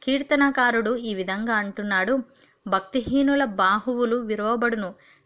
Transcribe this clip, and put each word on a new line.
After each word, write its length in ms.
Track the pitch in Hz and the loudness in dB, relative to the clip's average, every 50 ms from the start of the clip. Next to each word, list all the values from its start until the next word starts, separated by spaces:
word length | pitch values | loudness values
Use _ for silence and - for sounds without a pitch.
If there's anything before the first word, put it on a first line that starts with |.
కీర్తనకారుడు 920 | - 254 269 262 - - 302 277 277 277 269 262 247 247 233 226 214 214 254 | -2 0 0 0 0 2 2 4 4 4 2 2 2 2 2 2 0 0 -2
ఈ 180 | 233 240 220 202 | -2 -4 -4 -4
విధంగా 400 | 190 185 185 190 208 226 240 226 | -4 -4 -4 -4 -4 -2 -2 -2
అంటున్నాడు, 680 | 208 202 202 196 - 208 202 196 185 190 214 269 262 - - _ _ _ _ _ _ - | -2 -2 -4 -6 -8 -4 -2 0 0 0 0 0 -2 -2 -6 _ _ _ _ _ _ -6
"భక్తిహీనుల 800 | 196 190 - - - - 254 220 - 254 277 277 277 277 285 277 | -2 -2 -2 -2 -2 -4 -4 -2 0 2 2 2 4 4 2 2
బాహువులు 720 | 226 190 196 190 190 202 214 - 254 247 240 240 226 233 | 0 0 2 2 2 2 0 0 -2 -2 0 0 0 0
విరవబడును. 800 | 247 233 214 214 202 208 220 240 226 240 233 226 220 196 175 175 - _ _ _ _ _ | -2 -2 -4 -4 -2 -2 -2 0 0 0 0 -2 -2 -4 -6 -10 -14 _ _ _ _ _